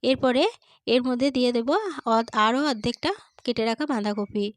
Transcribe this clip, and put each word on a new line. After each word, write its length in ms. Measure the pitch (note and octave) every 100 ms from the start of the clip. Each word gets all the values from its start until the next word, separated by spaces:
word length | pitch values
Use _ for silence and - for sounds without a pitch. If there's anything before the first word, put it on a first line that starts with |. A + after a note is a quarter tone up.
এরপরে 420 | A#3+ C4 C4 B3 F#4 B4 _ _ -
এর 140 | A#3+
মধ্যে 240 | B3+ B3 C4+
দিয়ে 180 | B3+ B3
দেব 180 | A#3+ A#3 E4+ G#4+ C#4 B3+
অর্ধ-, 280 | A3+ A#3 - G#3+
আরও 140 | B3 D4
অর্ধেকটা 400 | A#3+ B3 A#3+ D4+ G4+ - -
কেটে 200 | - A#3 A3+
রাখা 200 | A3+ D4+
বাঁধাকপি। 600 | B3 G#3 G#3 G3+ G#3+ G3+